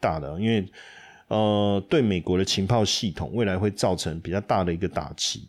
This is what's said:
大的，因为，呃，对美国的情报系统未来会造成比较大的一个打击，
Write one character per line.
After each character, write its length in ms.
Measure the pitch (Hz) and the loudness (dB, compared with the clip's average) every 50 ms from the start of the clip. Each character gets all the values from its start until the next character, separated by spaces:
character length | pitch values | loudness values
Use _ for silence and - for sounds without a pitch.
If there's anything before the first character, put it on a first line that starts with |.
大 180 | - 101 80 80 | -2 -2 -2 -2
的， 220 | 71 67 78 87 | -4 -6 -4 -2
因 80 | 107 113 | 2 2
为， 180 | 113 107 95 101 - - - - - - - - - - _ - | 2 2 0 -2 -8 -18 -20 -20 -20 -20 -20 -20 -20 -20 _ -2
呃， 560 | 113 107 107 104 104 104 104 101 101 98 95 | 0 2 4 4 4 4 4 2 2 0 0
对 140 | - 185 156 | 2 2 4
美 180 | 127 107 98 87 | 4 4 2 0
国 200 | 80 - 90 92 | 0 2 2 2
的 60 | 95 | 2
情 220 | - - - 95 | 0 0 0 0
报 160 | 95 120 117 | 2 2 2
系 280 | 104 92 - - - 101 | 2 2 0 -2 -2 -4
统 200 | 78 - 82 65 90 | -4 -4 -8 -4 -2
未 100 | 117 113 | -2 0
来 140 | 98 92 92 | 0 0 0
会 120 | 104 104 | 0 0
造 240 | 98 - - 104 90 | 0 0 0 0 0
成 240 | 82 - 85 78 82 | 0 -2 -4 -6 -6
比 100 | 80 80 | -6 -4
较 100 | 87 101 | -4 -2
大 240 | 104 - 123 101 92 | 0 0 0 2 2
的 80 | 87 | 0
一 60 | 85 85 | 0 -2
个 100 | 92 87 | -4 -4
打 240 | - - 73 71 76 | -4 -6 -6 -6 -6
击， 320 | - - - - 110 - | -6 -4 -4 -6 -8 -12